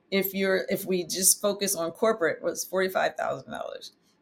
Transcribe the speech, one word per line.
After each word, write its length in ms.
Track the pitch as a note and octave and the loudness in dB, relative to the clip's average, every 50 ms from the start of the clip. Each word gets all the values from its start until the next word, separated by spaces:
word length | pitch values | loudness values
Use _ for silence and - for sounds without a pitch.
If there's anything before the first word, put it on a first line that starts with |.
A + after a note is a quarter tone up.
| _ - | _ -2
if 220 | G3 G3 F#3 - | 0 0 0 0
you're, 320 | F#3 G3 G3 F#3+ F#3+ - - - | -2 0 0 2 2 2 0 0
if 140 | G3 - - | -4 -2 -2
we 180 | E3+ F#3+ F3+ | 0 -2 -2
just 380 | E3+ D#3+ - F3+ F#3+ - - - | -2 -2 -2 2 4 4 4 4
focus 340 | - G3+ G3 G3+ G3+ F#3+ - | 2 -2 -2 0 -2 -2 -2
on 160 | E3 E3 E3 | -2 -4 -4
corporate, 520 | E3 - A3+ A3 G#3+ - E3 D3+ - - | -2 0 2 2 2 4 2 0 0 0
was 220 | - E3+ E3 - - | -2 -4 -4 -4 -4
forty-five 520 | - F3+ F#3+ F#3+ F#3+ F#3 D#3 D#3 D#3 - | -2 0 0 0 2 2 2 0 0 0
thousand 340 | - - - C#3 C3+ C3 - | -2 -4 -4 -4 -6 -8 -10
dollars. 420 | - - - - - - - - _ _ _ _ _ _ | -10 -10 -8 -10 -12 -14 -16 -18 _ _ _ _ _ _